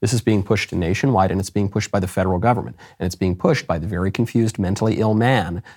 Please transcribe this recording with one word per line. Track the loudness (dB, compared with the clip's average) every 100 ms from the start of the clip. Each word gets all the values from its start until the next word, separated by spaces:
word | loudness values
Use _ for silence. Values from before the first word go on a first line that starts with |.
This | -2
is | 0
being | 2 0
pushed | 2 0 0
nationwide, | -2 0 0 2 4 4
and | 2
it's | -2
being | -2 -2
pushed | -2 -2
by | -2
the | -2
federal | -2 0 0
government, | 0 0 -4 -14 -20 _
and | -6
it's |
being | -2 -2 0
pushed | 0 0 -2
by | -4
the | -2
very | -2 -2
confused, | -2 0 0 0 0
mentally | -2 0 0 2
ill | 2
man, | 2 4 2 0 -6 -10